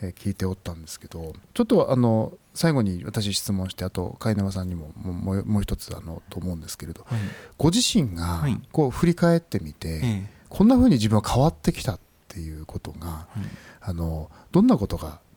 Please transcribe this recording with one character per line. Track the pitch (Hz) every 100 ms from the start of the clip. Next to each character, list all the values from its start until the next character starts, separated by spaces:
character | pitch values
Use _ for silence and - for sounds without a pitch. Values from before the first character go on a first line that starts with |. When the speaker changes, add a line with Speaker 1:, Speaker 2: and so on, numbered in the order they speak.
| 95
Speaker 1:
え |
ー、 |
聞 | - 101
い |
て | 95 95
お |
っ | 95
た | -
ん | 82
で | 78
す | -
け | -
ど、 | 82 80 - _
ち | -
ょ |
っ | 226
と | 185 -
あ | 123
の、 | 120 110 - - _
最 | - 165
後 | 139
に | 101 90
私 | - 110 101
質 | 95 -
問 | 98 92
し |
て、 | -
あ | 92
と | - 90 -
貝 | 113 104
沼 | 95
さ | 95
ん | 90
に |
も、 | 85 76 104
も | 92
う、 |
も | 87 95
う、 | 98
も | - 104
う |
一 | 98 -
つ | - 87
あ |
の、 | 82 82 -
と | 92
思 | 90
う | 82
ん |
で | 80
す | -
け | -
れ |
ど、 | - -
Speaker 2:
は | 113
い。 | 98 - - -
Speaker 1:
ご | 151
自 | 226
身 | - 220 117
が | 82 85 82
Speaker 2:
は | 147
い。 | 101 -
Speaker 1:
こ | - 147
う |
振 | - 170
り |
返 | 170 170 170
っ |
て | - 98
み | 76
て、 | - 80
Speaker 2:
え | 80
え。 | 123 101 101 - -
Speaker 1:
こ | -
ん | 220
な | 254
風 | 254
に | 127
自 | 107
分 | 107
は | -
変 | 120
わ | 156
っ |
て | - -
き | -
た | -
っ | 82 _ _ _
て | 87
い | 80 78
う | 78
こ | -
と | -
が、 | 78 82
Speaker 2:
は | 78 85 107
い。 | 101 - - -
Speaker 1:
あ | -
の、 | 85 82 80 78 - -
ど | 180
ん | 254
な | 170
こ | 98
と | 82
が、 | 78
や |
っ | 76 _